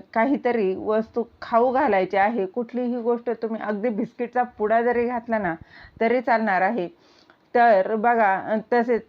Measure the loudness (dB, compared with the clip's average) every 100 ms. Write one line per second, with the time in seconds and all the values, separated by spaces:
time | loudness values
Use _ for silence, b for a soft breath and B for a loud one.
0 | -2 -2 0 0 0 0 0 -2 -2 -2
1 | -2 -6 -8 _ -2 2 2 2 2 2
2 | 2 2 0 0 -4 -6 -6 -4 -4 -2
3 | -2 -2 -4 -6 -6 -6 -6 -4 -4 -4
4 | -6 -6 -4 -4 -4 -4 0 2 2 0
5 | -2 -4 -4 -4 -4 -6 B B B -2
6 | 0 0 2 0 2 2 0 0 -6 -10
7 | b b b _ _ 2 6 4 2 0
8 | 2 2 2 0 -2 -6 0 0 2 -2